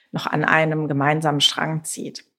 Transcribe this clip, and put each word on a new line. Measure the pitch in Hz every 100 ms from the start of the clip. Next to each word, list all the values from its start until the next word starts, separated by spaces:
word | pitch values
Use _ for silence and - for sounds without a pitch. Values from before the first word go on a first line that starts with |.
| _
noch | - -
an | 151
einem | - 156 160 156 151
gemeinsamen | 139 139 156 156 147
Strang | - - 156 160 -
zieht. | - - - _